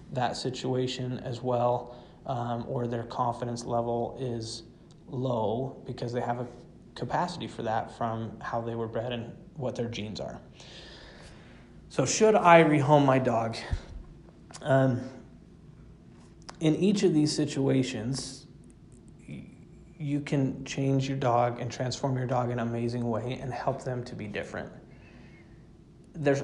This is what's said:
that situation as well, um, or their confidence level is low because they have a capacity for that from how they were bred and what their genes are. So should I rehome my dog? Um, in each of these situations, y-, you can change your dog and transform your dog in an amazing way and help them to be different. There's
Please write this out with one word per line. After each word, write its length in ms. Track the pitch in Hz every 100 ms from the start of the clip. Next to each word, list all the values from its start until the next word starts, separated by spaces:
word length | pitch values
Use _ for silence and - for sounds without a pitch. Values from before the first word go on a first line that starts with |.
| -
that 240 | 131 120 -
situation 840 | 131 - 131 127 127 - 127 123
as 240 | 131 117
well, 540 | 123 120 120 120 - - - - -
um, 380 | 123 120 120 113
or 180 | 120 120
their 160 | 120
confidence 640 | 117 - 123 117 120 117
level 520 | 117 117 117 117 117 -
is 420 | 131 117 110 - - - - - -
low 760 | 127 131 117 104 117 131 -
because 280 | - 123 120
they 80 | 123
have 180 | 120 120
a 80 | 120 - - - -
capacity 540 | - 120 143 175 120 110
for 140 | -
that 320 | 113 110 - -
from 400 | 117 113 110 -
how 200 | - 117
they 140 | 117
were 140 | 117 113
bred 240 | 117 123
and 200 | 120 107 - - -
what 200 | 127 117
their 120 | 113
genes 320 | 101 107 90
are. 200 | 60 - - - - - - - - - - - - - - - -
So 160 | - 131
should 280 | - 214
I 280 | 208 175 170
rehome 420 | 156 147 131 147
my 140 | 139 131
dog? 380 | 123 117 113 - - - - - - - - - - -
Um, 380 | 123 135 131 120 - - - - - - - - - - - - - - - -
in 140 | 156 156
each 260 | 190 202
of 100 | 185
these 200 | 151 151
situations, 1120 | - 143 135 135 131 127 110 117 135 - - - - - - - - - - -
y-, 160 | - - - - - - -
you 220 | 143 143
can 440 | 143 143 135 -
change 440 | - - 135 135 135
your 100 | 135
dog 420 | 127 120 123 120
and 100 | 120
transform 460 | - 127 - 139 127
your 100 | 123
dog 240 | 123 123
in 80 | 120
an 100 | 117
amazing 400 | 117 120 120 117
way 300 | 107 123 131
and 120 | 139
help 320 | - - 131
them 180 | 131 123
to 100 | 120
be 120 | - 104
different. 440 | - - 92 - - - - - - - - - - - - - - -
There's 280 | 170 143 135